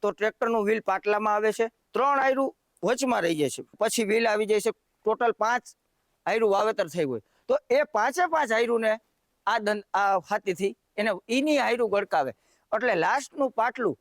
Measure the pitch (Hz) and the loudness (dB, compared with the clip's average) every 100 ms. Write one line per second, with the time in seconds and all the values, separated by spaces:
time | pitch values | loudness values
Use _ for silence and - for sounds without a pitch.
0 | 208 185 214 - 233 233 202 220 - 190 | -4 -2 -4 -2 -2 0 0 -2 -2 -2
1 | 208 208 214 208 214 208 226 _ _ 214 | 0 0 0 0 0 0 -4 _ _ -2
2 | 269 277 269 262 269 - _ _ 180 254 | 2 2 2 0 -2 -4 _ _ -4 -2
3 | 269 226 170 160 143 - - - 220 - | 0 0 0 0 -2 -2 -16 -4 -2 0
4 | 214 214 233 208 208 214 214 - _ _ | 0 0 2 0 0 0 0 -6 _ _
5 | - 214 240 - 214 240 - - _ _ | -4 0 0 0 0 -2 -4 -20 _ _
6 | _ _ - 214 220 196 214 214 180 160 | _ _ -4 0 2 2 2 0 -4 -2
7 | 151 120 - _ _ 262 _ 277 294 214 | -2 -4 -10 _ _ -2 _ 2 2 0
8 | 240 285 359 320 277 220 233 233 220 220 | 0 0 0 0 0 0 2 0 0 -2
9 | _ _ _ _ - 226 208 208 202 185 | _ _ _ _ -2 -2 0 -4 -2 0
10 | 202 196 160 208 202 180 196 - _ - | 2 0 0 -4 -4 -4 -4 -6 _ -4
11 | 214 185 _ 240 294 294 220 233 233 202 | -2 -2 _ 0 2 2 0 0 0 0
12 | 202 170 131 117 _ _ _ 220 240 190 | 0 0 0 -4 _ _ _ -2 0 0
13 | 165 247 269 - 269 - 226 262 220 123 | 2 0 -4 -4 -4 0 -2 -2 -4 -4